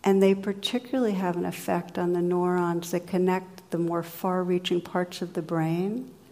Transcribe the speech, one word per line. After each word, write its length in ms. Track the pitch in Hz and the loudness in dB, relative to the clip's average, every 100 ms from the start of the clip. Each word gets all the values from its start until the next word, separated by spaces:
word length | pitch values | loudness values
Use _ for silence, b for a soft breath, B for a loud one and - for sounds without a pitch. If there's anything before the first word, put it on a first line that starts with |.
And 180 | 196 190 | 4 6
they 140 | 190 196 | 6 4
particularly 760 | 202 196 - 247 247 262 226 | 0 -4 -4 -4 -2 0 0
have 220 | 190 185 175 | 0 0 -2
an 80 | |
effect 540 | 180 180 - 175 175 - | -4 -4 -2 -2 -2 -2
on 140 | 175 | 0
the 100 | 175 | 2
neurons 680 | 175 180 180 180 175 170 170 | 2 2 2 2 2 0 -2
that 160 | 175 170 | -4 -2
connect 600 | 190 185 185 185 - - | 0 2 2 -2 -14 -6
the 60 | 170 | -2
more 260 | 170 170 | 0 -2
far-reaching 760 | 165 - 190 185 180 180 180 175 | -4 -4 -2 0 2 0 0 -2
parts 420 | - 180 180 - | 0 -2 -2 -4
of 120 | 175 | -8
the 80 | - | -6
brain, 680 | 160 165 160 170 190 233 262 - - | -2 0 0 0 -2 -4 -8 -16 -20